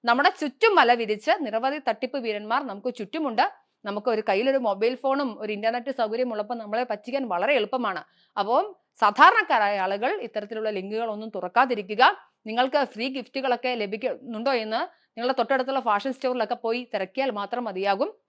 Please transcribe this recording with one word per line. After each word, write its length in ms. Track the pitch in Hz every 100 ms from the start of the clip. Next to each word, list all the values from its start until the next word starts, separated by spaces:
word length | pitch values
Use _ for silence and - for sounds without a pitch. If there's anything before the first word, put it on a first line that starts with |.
| 240
നമ്മുടെ 240 | 240 311 -
ചുറ്റും 340 | 302 - 440 381
വല 180 | 240
വിരിച്ച് 380 | 240 220 214 294 381 262
നിരവധി 340 | 220 262 294 269
തട്ടിപ്പ് 300 | 214 262 285
വീരന്മാർ 500 | 226 208 214 240 277
നമുക്ക് 280 | 214 247 240
ചുറ്റുമുണ്ട്. 560 | 196 320 294 220 349 - _ _ 208
നമുക്ക് 240 | 208 208
ഒരു 140 | 220 214
കയ്യിലൊരു 280 | 196 254 269
മൊബൈൽ 380 | 240 196 226 254
ഫോണും 460 | 269 269 277 202
ഒരു 120 | 214
ഇന്റർനെറ്റ് 380 | 208 220 240 240
സൗകര്യം 400 | 254 220 226 247
ഉള്ളപ്പോൾ 220 | 214 208
നമ്മളെ 300 | 240 208 220
പറ്റിക്കാൻ 440 | 247 208 240 269 247
വളരെ 260 | 175 208
എളുപ്പമാണ്. 500 | 285 208 262 226 175 - _ _ -
അപ്പം 360 | 202 254 415 - _ _
സാധാരണക്കാരായ 800 | 208 208 294 466 359 254 208 202
ആളുകൾ 320 | 190 202 240 392
ഇത്തരത്തിലുള്ള 480 | 226 220 208 220 220
ലിങ്കുകളൊന്നും 640 | 208 190 214 233 208 220 196
തുറക്കാതിരിക്കുക. 840 | 180 233 254 226 190 208 262 403 - _ 214
നിങ്ങൾക്ക് 380 | 226 262 294 269
ഫ്രീ 140 | 214 254
ഗിഫ്റ്റുകളൊക്കെ 680 | 262 226 269 262 240 254 247
ലഭിക്കുന്നുണ്ടോ 800 | 208 208 240 180 - 220 240
എന്ന് 280 | 254 214 220 359 _ _ -
നിങ്ങളുടെ 180 | 240 254
തൊട്ടടുത്തുള്ള 420 | 220 262 262 269
ഫാഷൻ 340 | 233 202 269
സ്റ്റോറിലൊക്കെ 420 | 254 262 254 214 240
പോയി 320 | 226 233 240
തിരക്കിയാൽ 380 | 208 190 262 269
മാത്രം 320 | 214 202 240
മതിയാകും. 500 | 233 185 196 196 320 427